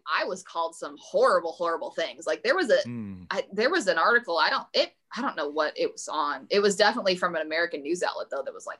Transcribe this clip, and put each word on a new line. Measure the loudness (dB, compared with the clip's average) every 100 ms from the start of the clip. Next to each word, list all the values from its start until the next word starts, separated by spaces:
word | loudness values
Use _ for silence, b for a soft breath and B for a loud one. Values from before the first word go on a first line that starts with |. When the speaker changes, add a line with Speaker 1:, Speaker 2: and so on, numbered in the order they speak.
| -2
Speaker 1:
I | -2 -2
was | -6
called | -6 -4 -4
some | -6 -12 -12
horrible, | -2 4 4 4 0
horrible | -2 -2 -2 -4
things. | -4 -6 -4 -4
Like, | -2
there | 0
was | 0 4
a, | 2 2
Speaker 2:
Mm. | -6 -8 -12 -6
Speaker 1:
I, | -6 -4
there | 0 2
was | 2 2
an | 2
article, | 4 4 2 0
I | 2
don't, | 0 0
it, | 0 0 _ _ -6
I |
don't | -4 -4
know | -2
what | 0 0 0
it | -4
was | -4 -6
on. | -2 -2 -4 0
It | 2
was | 4 6
definitely | 4 4 0 0
from | 0
an | 0
American | -2 0 0 -2
news | -4 -2
outlet, | -2 -2 -6
though, | -6
that | -6
was | -10
like, | -14